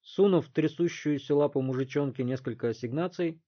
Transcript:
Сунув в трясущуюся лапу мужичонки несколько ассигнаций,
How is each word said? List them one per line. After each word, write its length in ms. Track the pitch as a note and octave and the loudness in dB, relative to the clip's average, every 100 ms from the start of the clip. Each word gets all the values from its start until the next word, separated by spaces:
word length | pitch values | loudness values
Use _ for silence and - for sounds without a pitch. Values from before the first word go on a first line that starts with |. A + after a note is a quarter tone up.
Сунув 460 | - - G3+ F3+ - | -12 2 4 4 0
в 60 | |
трясущуюся 800 | - D3+ D#3 E3+ - D#3 D3 - | -2 -2 0 -2 -2 -2 -2 0
лапу 280 | C#3+ C#3+ C#3+ | 2 2 0
мужичонки 600 | C3 C3 C3+ D3 C#3+ B2 | -2 -2 -2 -2 -2 -2
несколько 460 | B2 B2+ - A#2 A#2+ | -4 -4 -6 -4 -4
ассигнаций, 720 | A2 A#2 C3+ F3+ F3+ E3+ D#3+ | -4 -6 -4 -4 -2 -4 -4